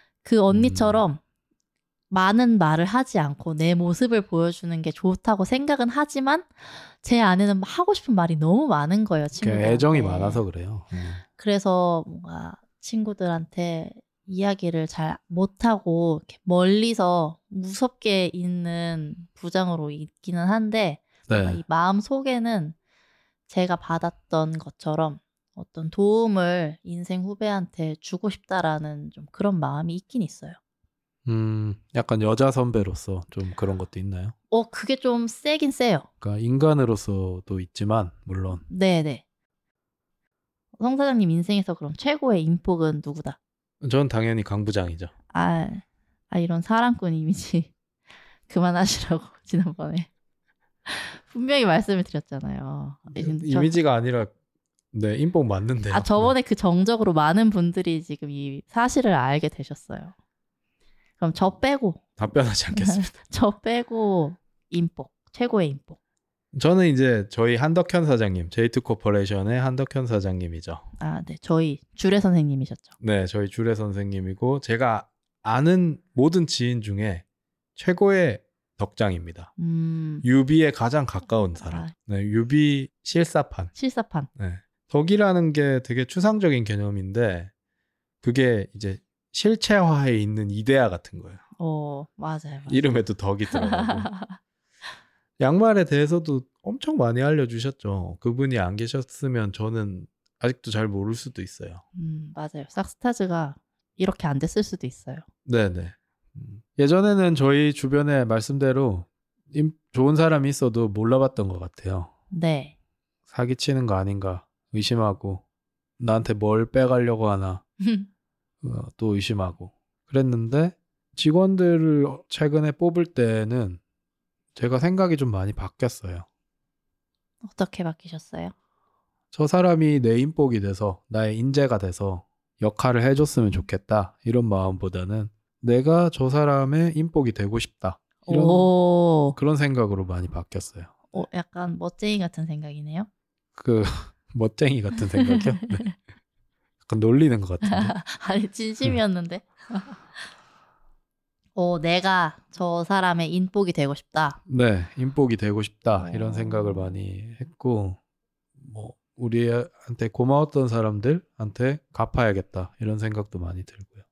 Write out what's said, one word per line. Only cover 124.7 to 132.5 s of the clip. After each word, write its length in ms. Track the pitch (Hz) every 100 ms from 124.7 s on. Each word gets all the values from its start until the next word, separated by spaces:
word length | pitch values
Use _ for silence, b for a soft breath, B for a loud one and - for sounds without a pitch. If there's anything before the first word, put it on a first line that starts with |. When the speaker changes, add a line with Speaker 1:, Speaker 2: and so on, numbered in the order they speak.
| 127
Speaker 2:
생각이 380 | 165 185 185 156
좀 120 | 131
많이 220 | 98 95
바뀌었어요. 720 | - 95 - 123 - 95 87 - _ _ _ _ _ _ _ _ _ _ _
Speaker 1:
어떻게 400 | 208 - 185 -
바뀌셨어요? 640 | 170 160 165 160 - 160 175 - _ _ _ _ _ _ _
Speaker 2:
저 160 | - 151
사람이 520 | 180 180 165 156 147
내 180 | 117 117
인복이 400 | 143 160 139 113
돼서, 440 | 101 95 104 90 _
나의 300 | 110 110 110
인재가 380 | 127 139 139 113
돼서 480 | 98 87 101 92 - _ _